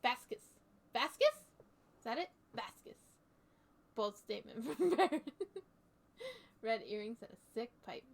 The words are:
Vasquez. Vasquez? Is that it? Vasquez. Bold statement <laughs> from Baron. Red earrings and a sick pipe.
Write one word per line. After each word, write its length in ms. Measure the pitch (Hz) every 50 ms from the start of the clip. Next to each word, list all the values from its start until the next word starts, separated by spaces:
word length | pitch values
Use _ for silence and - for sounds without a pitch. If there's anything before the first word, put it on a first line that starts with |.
Vasquez. 380 | - 247 247 - - - - - - - - - _ _ - - _ - _
Vasquez? 500 | 226 254 320 - - 508 605 605 622 - - _ _ - - - _ _ _ -
Is 60 | - -
that 140 | 240 226
it? 120 | 277 349 359 - _ _ _ -
Vasquez. 400 | - 226 - - - - - - - - - - _ _ _ _ _ _ _ _ _ _ _ _ _ _ _ _
Bold 220 | - 214 208 202
statement 460 | - - - 214 208 - - - 220 226
<laughs> 120 | 269 302
from 180 | - 349 359 339
Baron. 260 | - 381 359 - 302 - - - _ 392 - - 392 370 - - - _ _ _ _ _ - _ - - 523 508 - - - - - -
Red 180 | 220 226 214 -
earrings 300 | 120 196 214 208 214 233 226
and 100 | - -
a 60 | - - - - -
sick 180 | 226 226 240 - - -
pipe. 180 | - - - - -